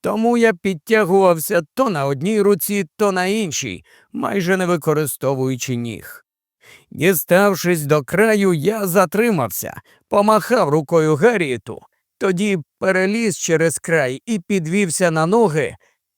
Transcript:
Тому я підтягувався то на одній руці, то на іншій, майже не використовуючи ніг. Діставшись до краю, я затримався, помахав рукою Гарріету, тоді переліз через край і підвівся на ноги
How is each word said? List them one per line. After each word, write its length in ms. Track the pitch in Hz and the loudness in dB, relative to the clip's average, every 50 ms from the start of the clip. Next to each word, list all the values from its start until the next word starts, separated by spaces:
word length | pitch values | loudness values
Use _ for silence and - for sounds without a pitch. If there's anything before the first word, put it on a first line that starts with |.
Тому 360 | - - 196 214 220 233 240 | -4 -4 -4 0 0 0 2
я 160 | 240 233 226 214 | 2 2 2 0
підтягувався 1080 | 170 _ 196 190 151 _ - 226 220 214 160 180 196 190 185 175 160 151 - 208 175 165 _ _ | 0 _ -4 -4 -4 _ -4 -2 0 0 2 2 4 4 4 4 2 0 -2 -2 -2 -4 _ _
то 160 | - 262 254 | -2 -2 -2
на 160 | 196 151 139 | 0 -2 -2
одній 340 | 139 143 131 139 190 220 214 | -2 -4 -2 -2 -2 0 2
руці, 460 | 202 196 208 196 - - 208 202 196 156 _ | 2 2 2 0 0 -4 -4 -4 -4 -6 _
то 160 | _ 214 202 190 | _ -2 -2 0
на 140 | 185 180 | 0 -2
іншій, 580 | 185 202 226 220 175 127 - - 120 92 82 - _ _ _ _ _ _ | -2 -2 -2 -2 -4 -6 -6 -8 -8 -10 -10 -14 _ _ _ _ _ _
майже 440 | - 277 - - 202 180 175 190 | -6 -6 -2 -2 -2 0 0 0
не 100 | 185 185 | 0 0
використовуючи 1080 | 170 175 165 - 160 151 151 156 139 - - - 131 139 131 131 131 131 123 - - 131 | 0 -2 -2 0 -2 -2 0 -2 -4 -6 -4 -4 -4 -2 -2 -2 -4 -4 -6 -6 -6 -6
ніг. 480 | 120 120 117 110 - - - - - _ _ _ _ _ _ _ _ _ - - - _ _ | -6 -6 -8 -10 -12 -14 -18 -20 -20 _ _ _ _ _ _ _ _ _ -20 -20 -20 _ _
Діставшись 920 | - - 143 180 196 160 - _ 170 180 202 208 196 156 - 175 180 165 151 | -8 -2 0 0 2 0 0 _ 2 4 4 4 2 0 0 -2 -2 -2 0
до 200 | 139 151 151 139 | 0 0 0 0
краю, 520 | - - 175 214 226 220 208 202 190 180 | -2 0 2 2 4 4 4 2 2 2
я 320 | 156 139 185 220 220 202 | 2 0 -2 -2 -2 -4
затримався, 920 | 190 165 202 185 175 - 196 233 240 220 165 127 110 - - - - - - _ _ _ _ _ _ | 0 2 2 2 2 2 0 0 2 2 0 0 -2 -4 -8 -10 -10 -12 -14 _ _ _ _ _ _
помахав 600 | - 202 202 214 220 214 - - 233 247 190 147 | 0 2 4 4 4 2 2 2 0 2 2 2
рукою 480 | 143 156 156 - 170 165 156 156 156 | 2 0 0 2 2 2 4 4 2
Гарріету, 640 | 135 156 233 240 208 175 143 123 117 _ - 104 - _ _ _ _ _ _ _ _ | 4 4 2 4 2 -2 -2 -4 -6 _ -12 -14 -14 _ _ _ _ _ _ _ _
тоді 400 | - 196 190 170 202 214 196 175 143 _ _ _ | -2 -2 0 0 0 0 0 -2 -4 _ _ _
переліз 600 | - 190 190 185 185 190 208 226 233 220 170 - | -2 0 0 2 0 0 0 0 0 -2 -2 -2
через 400 | - - 165 156 160 165 165 - | -2 0 0 2 2 0 -2 -2
край 440 | _ - 165 165 143 127 127 135 _ | _ -2 0 0 0 0 -4 -8 _
і 120 | - 220 208 | -6 -6 -6
підвівся 720 | 170 _ 208 190 165 151 170 202 208 180 147 - 190 175 | -4 _ -4 -2 -2 -2 0 0 0 0 0 0 0 0
на 160 | 160 160 156 | 0 0 0
ноги 500 | 165 196 233 233 196 147 156 135 92 - - _ _ _ _ _ _ _ | 2 2 2 2 2 0 -2 -4 -4 -8 -12 _ _ _ _ _ _ _